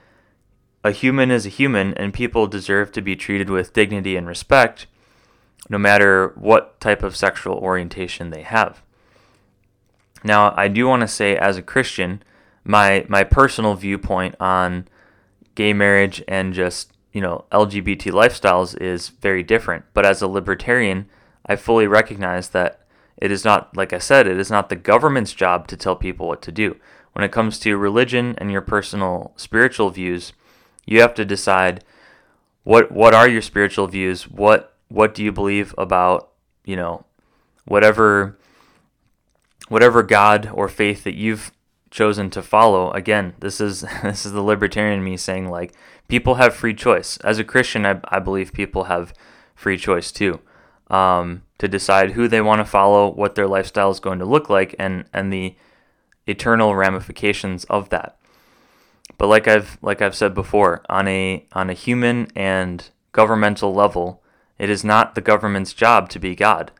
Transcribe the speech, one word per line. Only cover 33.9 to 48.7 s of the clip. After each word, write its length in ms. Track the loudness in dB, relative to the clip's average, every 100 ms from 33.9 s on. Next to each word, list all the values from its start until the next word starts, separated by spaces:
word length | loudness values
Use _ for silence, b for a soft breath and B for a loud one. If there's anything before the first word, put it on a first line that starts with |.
| -4 -6 -6
what, 500 | -10 0 4 4 2 _ _
what 260 | 0 0
do 80 | 0
you 120 | -6
believe 420 | -4 -2 -2 -4 -6
about, 540 | -2 2 2 0 -4 _ _ _
you 140 | -12 -8
know, 280 | -8 -10 _ _ _ _ _ _ -2
whatever, 720 | 4 6 6 2 2 -2 -8 b b b b b _ _ _ _ _ _ _ -2
whatever 340 | 6 6 6
God 480 | 4 4 6 4 0
or 160 | -6 -6
faith 340 | -2 -2 -2
that 120 | -8 -6
you've 360 | -4 -6 -10 _ _ _ _
chosen 400 | 0 0 0 -6
to 100 | -8
follow. 500 | 0 4 6 4 0
Again, 440 | -4 -2 -2 -2 -8
this 220 | -10 -6
is, 200 | -6 -6
<laughs> 220 | -12 -8
this 220 | -8 -8 -8
is 60 |
the 100 | -4
libertarian 600 | -2 0 -2 -2 -2 -2
me 120 | -6 -8
saying, 360 | -8 -8 -8
like, 220 | -10 -10 b b b -4
people 280 | -2 0 4
have 200 | 4 2
free 180 | -6
choice. 440 | -2 0 0 0 -6
As 200 | -2 -2
a 60 |
Christian, 420 | 0 -2 -2 -2 -2
I, 160 | -4 -4
I 120 | -6
believe 340 | -4 -6 -6
people 340 | -8 -8